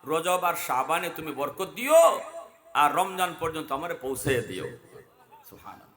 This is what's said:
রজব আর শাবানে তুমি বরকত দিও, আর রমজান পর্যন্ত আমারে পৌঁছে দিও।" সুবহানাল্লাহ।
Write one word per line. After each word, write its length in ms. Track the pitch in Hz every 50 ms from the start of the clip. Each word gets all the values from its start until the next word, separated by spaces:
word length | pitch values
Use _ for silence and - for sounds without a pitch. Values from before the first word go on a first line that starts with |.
| -
রজব 400 | 131 156 165 165 180 180 180 180
আর 120 | 175 165
শাবানে 540 | - - - 135 127 131 135 160 175 180 170
তুমি 220 | 165 - 160 156
বরকত 380 | 135 123 143 143 139 - 190 160
দিও, 500 | 151 185 240 277 311 330 339 - - - - - - 679 - - - _ _ - -
আর 220 | 135 147 147 147
রমজান 400 | 160 185 190 190 185 185 175 165 -
পর্যন্ত 320 | 165 160 160 156 151 -
আমারে 220 | 139 139 160 175 165
পৌঁছে 480 | - - 131 135 123 - 139 131 120
দিও।" 240 | 110 101 95 90 - - - - - - - - - _ _ _ - _ - - - -
সুবহানাল্লাহ। 380 | 98 - - 101 92 90 - - _